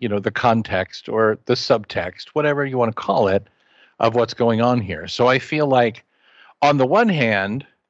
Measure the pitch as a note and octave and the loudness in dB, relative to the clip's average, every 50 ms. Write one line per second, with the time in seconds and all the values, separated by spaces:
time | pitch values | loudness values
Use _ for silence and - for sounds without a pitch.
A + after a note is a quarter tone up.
0 | B2+ A2 G2+ G2+ F#2+ A2 G2+ - - B2 A2+ A2+ G#2 - G2+ F#2 F#2 - - - | -4 -4 -4 -4 -4 -4 -4 0 0 2 2 2 0 -2 -2 -4 -4 -4 -8 -14
1 | - - A2+ A2 A2 G#2+ A2 - _ - A#2+ - - - A#2 A2+ G2+ - - G2+ | -10 -6 -2 0 2 2 0 0 _ -2 -2 -2 0 0 0 0 -2 -4 -8 -6
2 | - F#2 - - - - - D3+ D3 D3 C#3+ C#3+ C#3+ C#3 C3 B2+ A#2+ A2+ A2 - | -6 -8 -10 -14 -16 -8 -4 -2 0 0 0 -2 -2 -2 -2 -2 -2 -2 -2 -4
3 | - - F#3+ C#3 A2 F#2+ F#2+ G2+ F#2+ - _ _ _ _ _ _ _ _ _ - | -4 -2 0 2 2 2 2 0 -2 -6 _ _ _ _ _ _ _ _ _ -2
4 | - A2+ A2 A#2+ A#2 A2+ - - B2 A#2 A2+ G#2+ A#2 B2 B2 A#2+ G2+ F#2 F2 D#2 | 0 0 2 0 0 -2 -2 -2 0 0 2 2 2 2 2 0 -2 -4 -6 -8
5 | E2 F2 - - A#2+ B2 C3 C3 - - D#3 D3+ D3+ C#3 C3+ B2+ A#2+ A2+ A2 - | -10 -8 -2 0 2 2 2 2 0 -4 -4 -2 0 2 4 4 2 2 0 -4
6 | - _ _ _ _ _ _ _ - - _ _ - D3 C#3+ C#3 C3 B2+ E3 G#3+ | -12 _ _ _ _ _ _ _ -20 -20 _ _ 2 2 4 4 2 2 2 2
7 | A#3+ A3+ F#3 D3+ B2 A2+ G#2+ G2 F#2+ G2+ G#2+ C3+ - _ _ _ _ _ | 2 2 2 0 0 0 0 0 -2 -2 -4 -8 -10 _ _ _ _ _